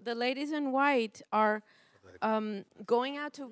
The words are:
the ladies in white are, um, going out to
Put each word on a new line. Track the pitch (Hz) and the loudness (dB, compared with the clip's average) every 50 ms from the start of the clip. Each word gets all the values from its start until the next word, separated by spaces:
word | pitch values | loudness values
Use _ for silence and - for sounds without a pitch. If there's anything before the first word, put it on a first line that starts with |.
| 202 | -8
the | 240 233 | -8 -4
ladies | 233 240 254 269 269 302 294 | -2 -2 -2 -2 -2 -4 -4
in | 311 302 285 269 254 | -2 -2 -2 0 2
white | 269 277 285 277 247 233 208 - - - - | 4 4 4 4 2 2 -2 -4 -12 -8 -2
are, | - 214 214 214 214 214 - _ _ _ _ _ _ _ - - - - | 2 4 4 4 2 0 -4 _ _ _ _ _ _ _ -20 -18 -8 -4
um, | - 220 220 214 214 214 214 196 - _ _ - 208 | 0 0 0 0 0 -2 -6 -6 -8 _ _ -8 -2
going | - 233 240 247 269 285 | 0 2 2 2 0 -4
out | 285 294 294 - | -6 -8 -8 -10
to | 285 277 233 | -12 -14 -12